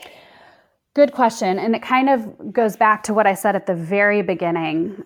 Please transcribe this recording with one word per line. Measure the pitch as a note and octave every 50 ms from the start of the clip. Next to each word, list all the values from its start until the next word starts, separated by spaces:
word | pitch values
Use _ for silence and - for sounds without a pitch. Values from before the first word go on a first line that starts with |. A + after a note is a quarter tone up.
| - - - - - - - - - - _ _ _ _ _ _ _ _ -
Good | C#4+ D4 C#4
question. | C#4+ - B3+ A3+ A3+ - A3 F#3 F#3 G3
And | - A3+ A3+
it | G#3+ -
kind | - B3+ C4 C4 C#4
of | C#4 B3 A3 G#3 - - - A3 F#3+
goes | B3 A3+ G#3+ -
back | - - G#3+ G#3+ G#3 -
to | - G#3+
what | G#3+ G#3+
I | G3 F#3+
said | F#3 - G#3 G3
at | F#3+ F#3+
the | - F3+
very | E3+ E3 D#3+ G3 G3+ G3+ G#3 G#3 G#3 F#3+
beginning | F#3+ F#3 E3+ F3+ E3+ E3+ E3+ E3 D#3+ D#3 D#3+ E3+ G3+ G3 - -